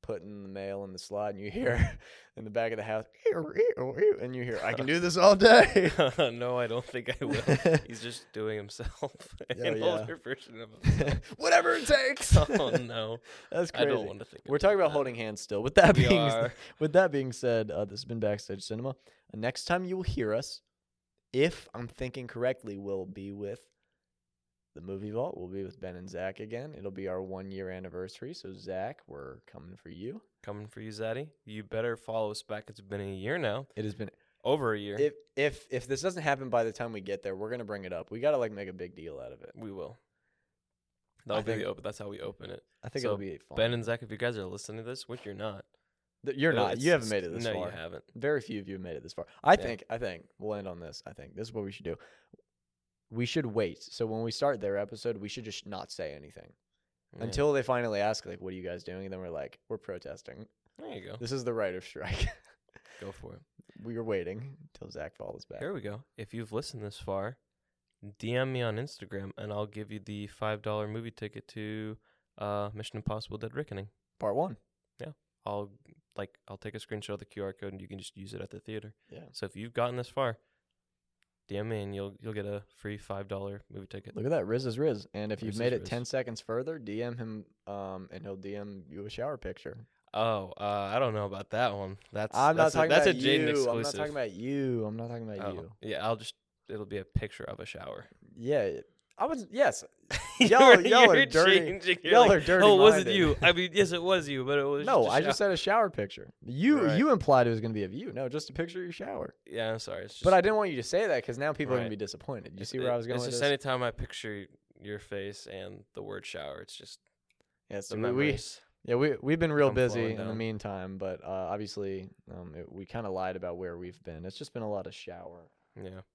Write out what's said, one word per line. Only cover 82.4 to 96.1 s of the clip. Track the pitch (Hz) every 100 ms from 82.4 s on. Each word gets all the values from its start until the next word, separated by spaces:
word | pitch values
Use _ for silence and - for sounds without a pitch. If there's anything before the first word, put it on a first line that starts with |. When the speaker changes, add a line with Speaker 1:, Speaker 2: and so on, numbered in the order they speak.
| 101
Speaker 2:
a | 101 - _
free | 104 104
five | - 98 98
dollar | 98 98 101 -
movie | 98 95
ticket. | 98 98 -
Speaker 1:
Look | 123
at |
that. | 160 95
Riz | 117 131
is | 113
Riz. | 156 107 -
And | 98 107
if | 107
you've | 113
Speaker 2:
Riz | 104
Speaker 1:
made | 120
Speaker 2:
is | 123
Speaker 1:
it | 95
ten | 123
Speaker 2:
Riz. | 120
Speaker 1:
seconds | 135 123 113
further, | - 113 131 160
D | 110 104
M | 120 120
him, | 113 107 - _ -
um, | 101 98 95 92
and | 92
he'll | 90 98
D | 95 101
M | 101 101 78
you | 78 101
a |
shower | - 127 135
picture. | 98 92 - 113 113 _ _
Speaker 2:
Oh, | - 113 107 95 -
uh, | 104 104 98
I | 110
don't | 131
know | 107 101
about | 95 101
that | 107 123 101
one. | 95 98 -
That's, | 104 107 -
Speaker 1:
I'm | 139 160
not |
Speaker 2:
that's | 160
a, | 160
Speaker 1:
talking | 156
Speaker 2:
that's | 147 143
a |
Speaker 1:
about | 127
Speaker 2:
Jaden | 131
Speaker 1:
you. | 156
I'm | 156
not | 147
Speaker 2:
exclusive. | 127 117 127 143
Speaker 1:
talking | 151
about | 147 117
you. | 95 120 139 135 120 107
I'm | 113
not | 117
talking | 120 110
about | 101 101
Speaker 2:
Oh, |
Speaker 1:
you. | 92 82 110
Speaker 2:
yeah, | 107 85
I'll | 107